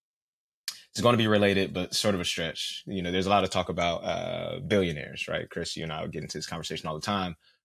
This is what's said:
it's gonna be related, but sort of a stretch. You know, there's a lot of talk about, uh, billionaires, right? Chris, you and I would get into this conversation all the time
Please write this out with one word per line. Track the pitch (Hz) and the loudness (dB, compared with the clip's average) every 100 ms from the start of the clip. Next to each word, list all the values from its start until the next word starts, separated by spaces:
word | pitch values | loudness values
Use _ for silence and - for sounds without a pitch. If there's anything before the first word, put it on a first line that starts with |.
| _ _ _ _ _ _ - - - | _ _ _ _ _ _ -14 -14 -10
it's | - | 2
gonna | 113 117 | 6 6
be | 110 | 6
related, | 104 101 98 90 | 6 6 6 2
but | 90 90 - | -2 -2 0
sort | 110 | 2
of | 95 | 2
a | 87 | 0
stretch. | - 80 - - - - | -2 -4 -4 -8 -8 -6
You | 95 | -4
know, | 87 | 0
there's | 92 95 | 0 4
a | |
lot | 101 95 | 4 4
of | |
talk | 95 90 | 0 -2
about, | 85 85 82 | 0 0 -2
uh, | - 87 85 85 85 82 | -2 -4 -4 -6 -6 -8
billionaires, | 95 104 90 73 67 - - | 2 2 2 0 -8 -8 -4
right? | 80 80 | -4 -4
Chris, | - 82 - | -6 -6 -6
you | |
and | 80 | -6
I | 78 | -4
would | 82 | -6
get | 80 | -8
into | 78 78 | -8 -10
this | - | -8
conversation | 85 80 78 80 | -8 -6 -6 -6
all | 78 | -4
the | 90 | -2
time | 101 90 82 _ _ | -2 -2 -6 _ _